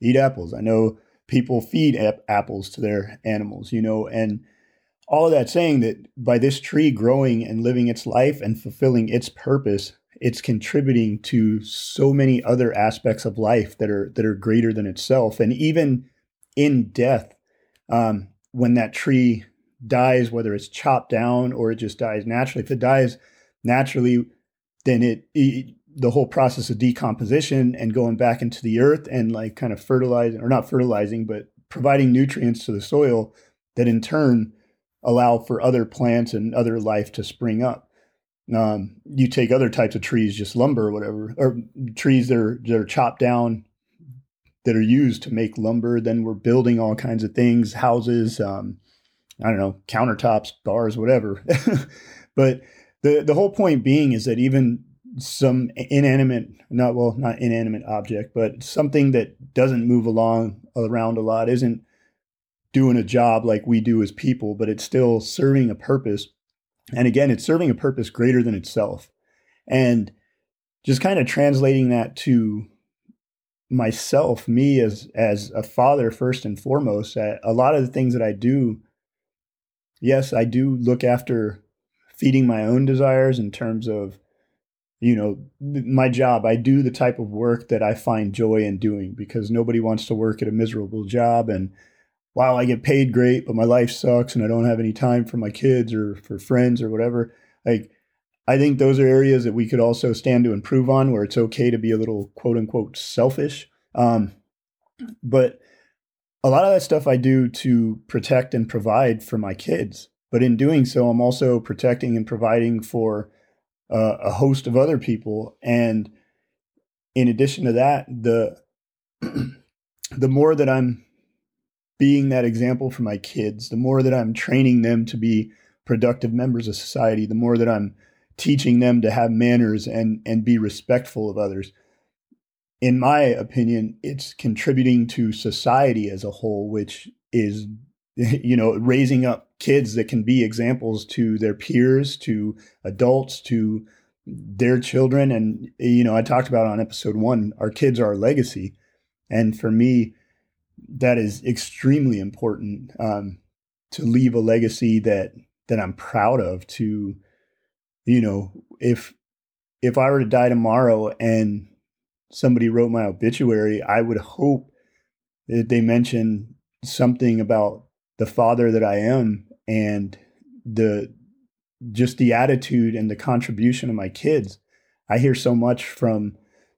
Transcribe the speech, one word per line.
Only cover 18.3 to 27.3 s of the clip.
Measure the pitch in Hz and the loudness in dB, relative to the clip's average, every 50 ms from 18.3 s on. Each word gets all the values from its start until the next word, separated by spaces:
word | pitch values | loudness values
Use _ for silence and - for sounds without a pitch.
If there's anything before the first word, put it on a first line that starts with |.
| _ _ _ _ | _ _ _ _
when | - 123 123 120 120 | -4 0 2 2 4
that | 120 110 110 - | 2 2 -2 -6
tree | - - 143 135 127 123 120 113 110 - _ _ _ _ _ _ - 123 | -6 -2 2 2 4 4 4 2 0 -6 _ _ _ _ _ _ -12 -6
dies, | 107 135 123 127 131 127 127 117 113 | -2 0 2 4 4 4 2 2 0
whether | 117 117 113 107 101 | -4 -4 -4 -4 -4
it's | 101 - - | -6 -8 -12
chopped | - - - 147 131 120 - - | -12 -4 0 0 0 0 0 -2
down | 120 110 120 120 123 123 127 123 | -2 -2 0 0 0 0 0 -2
or | 127 120 113 113 | -2 -2 -2 -2
it | 113 | -2
just | 113 113 101 - | -4 -6 -8 -6
dies | - 120 110 107 104 104 | -6 -6 -4 -4 -6 -6
naturally, | 113 117 123 131 135 - 120 - | -4 -2 -2 -4 -4 -4 -8 -6
if | - | -6
it | 135 117 | -4 -2
dies | 131 127 135 135 131 120 - - _ _ _ _ _ _ _ _ - | 0 2 2 2 2 0 -2 -8 _ _ _ _ _ _ _ _ -4
naturally, | 117 123 135 135 135 - 131 123 123 123 120 120 - _ _ _ _ _ _ _ _ _ _ - | -2 0 0 0 -2 -2 0 0 2 2 0 -2 -4 _ _ _ _ _ _ _ _ _ _ 0
then | 139 123 113 123 | 0 2 2 2
it, | 120 110 - _ _ - | 0 0 -4 _ _ 0
it, | 151 135 139 110 131 131 - - _ _ _ - | 2 2 2 0 -2 -10 -14 -18 _ _ _ -8
the | 143 131 - | -4 -2 0
whole | - 143 123 | 2 0 0
process | - - 147 135 123 - - - - | 0 0 0 0 0 0 -4 -6 -6
of | 113 104 | -4 0
decomposition | 127 123 123 - 143 110 113 - 117 104 | 0 0 0 0 -2 -4 -4 -4 -2 0